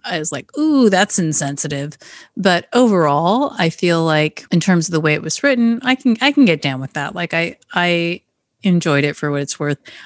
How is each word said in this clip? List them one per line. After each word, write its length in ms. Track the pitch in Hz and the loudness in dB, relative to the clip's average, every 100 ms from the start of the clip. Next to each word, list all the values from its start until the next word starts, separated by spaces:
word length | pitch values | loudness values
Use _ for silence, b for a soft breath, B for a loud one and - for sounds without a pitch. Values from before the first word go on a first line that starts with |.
I 140 | - 175 | -8 -6
was 140 | 156 | -6
like, 240 | 139 - - | -10 -8 -2
"Ooh, 320 | 311 277 226 | 2 4 4
that's 300 | 185 202 - | 4 0 0
insensitive." 800 | 160 147 143 143 147 143 147 - B B B | -2 -2 -4 -4 -6 -6 -8 -12 B B B
But 320 | - 190 175 - | -2 2 2 0
overall, 800 | 240 247 190 151 143 170 233 285 - | 2 4 4 4 2 2 2 0 -2
I 100 | 165 | -2
feel 360 | - 180 165 | 0 0 2
like 420 | 165 156 151 - - | 2 2 0 -4 -2
in 100 | 175 | -2
terms 280 | 196 175 160 | 2 0 0
of 40 | |
the 80 | 165 | -2
way 120 | 156 | 0
it 80 | 151 | -2
was 200 | 160 - | -4 -2
written, 380 | 285 247 233 233 | 0 2 0 0
I 120 | 254 | -2
can, 220 | 254 254 220 | -2 0 0
I 100 | 269 | 2
can 140 | 285 233 | 4 4
get 160 | 156 | 4
down 180 | 139 131 | -2 -4
with 140 | 135 | -6
that. 200 | 151 143 | -6 -6
Like, 200 | 175 175 | -6 -4
I, 240 | 165 170 - - | -4 -4 -8 -6
I 480 | 180 175 170 170 175 _ _ _ _ | -2 0 0 -2 -6 _ _ _ _
enjoyed 420 | 196 175 160 143 | 0 2 2 0
it 120 | 147 - | 0 -2
for 140 | 147 | -4
what 120 | 143 | -4
it's 180 | 139 - | -4 -6
worth. 180 | 147 143 - B | -4 -6 -10 B